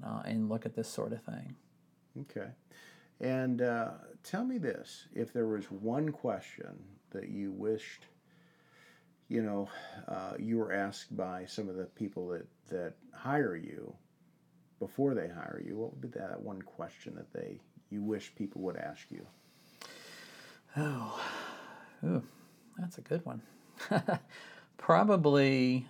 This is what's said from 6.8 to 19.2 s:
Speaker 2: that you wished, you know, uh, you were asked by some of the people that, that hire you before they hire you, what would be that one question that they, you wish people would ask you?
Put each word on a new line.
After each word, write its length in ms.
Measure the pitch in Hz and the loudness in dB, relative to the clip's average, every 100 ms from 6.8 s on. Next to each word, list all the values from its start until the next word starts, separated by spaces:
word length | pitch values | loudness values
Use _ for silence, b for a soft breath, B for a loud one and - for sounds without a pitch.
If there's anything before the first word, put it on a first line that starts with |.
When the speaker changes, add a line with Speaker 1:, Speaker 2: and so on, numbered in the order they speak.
| 95 101 - | -18 -20 -12
Speaker 2:
that 180 | 98 95 | -8 -6
you 240 | 101 98 | -4 -4
wished, 540 | 98 104 110 - - - - b b b b b b b b b _ - | -2 0 0 -2 -16 -20 -20 b b b b b b b b b _ -2
you 140 | 117 | 0
know, 260 | 110 101 101 B B B - | 2 0 -2 B B B -6
uh, 280 | 92 95 - | -6 -4 -4
you 180 | 110 113 | 0 2
were 140 | 107 | 2
asked 440 | 98 98 101 - 101 | 2 0 -2 -6 -4
by 280 | 92 90 90 | -2 -4 -6
some 220 | - 101 | -4 -4
of 80 | 92 | -4
the 80 | |
people 440 | 92 - 101 95 90 | -6 -4 -4 -4 -4
that, 180 | 87 - _ - | -4 -6 _ -6
that 260 | 92 85 - - | -4 -4 -8 -16
hire 440 | - 127 147 123 85 | -8 2 4 4 2
you 380 | - 73 - - _ _ _ _ _ _ _ - | -6 -8 -10 -12 _ _ _ _ _ _ _ -8
before 360 | 98 - 139 | -4 2 4
they 140 | 120 85 | 4 0
hire 320 | 85 - - | -4 -8 -6
you, 120 | 85 101 | -6 -4
what 140 | 113 | -4
would 80 | 135 | -6
be 180 | 127 117 | -8 -6
that 220 | 95 - | -6 -6
one 220 | 104 98 | -6 -8
question 520 | - - 85 - - - | -10 -8 -8 -10 -12 -12
that 160 | - | -10
they, 280 | - 50 50 - - - | -8 -8 -8 -16 -20 -8
you 120 | 104 | -2
wish 320 | 104 107 - - | 0 0 -2 -6
people 260 | 98 - | -6 -2
would 140 | 92 - | -4 -2
ask 340 | - - - | -4 -6 -12
you? 160 | - | -12